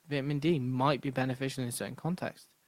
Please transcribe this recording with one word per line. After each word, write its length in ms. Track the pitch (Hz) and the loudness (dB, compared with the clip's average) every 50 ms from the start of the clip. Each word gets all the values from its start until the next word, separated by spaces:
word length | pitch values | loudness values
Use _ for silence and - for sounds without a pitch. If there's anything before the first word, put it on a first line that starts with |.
| _ - | _ -4
vitamin 320 | 143 139 131 147 147 143 | -2 -2 0 0 0 2
D 180 | 143 165 175 143 | 2 2 2 2
might 420 | 123 127 127 127 131 147 147 120 | 2 0 2 4 4 4 4 2
be 100 | - 139 | 0 -2
beneficial 520 | 127 131 131 131 127 131 135 135 131 - 127 | 0 0 0 0 0 -2 -2 -4 -2 -2 -4
in 60 | 120 | -4
certain 260 | 120 - 104 101 135 | -2 -4 -4 -6 -6
contexts. 520 | - - 160 180 - - - - - - - _ _ _ | -4 -4 -2 -2 -2 -4 -6 -6 -8 -16 -20 _ _ _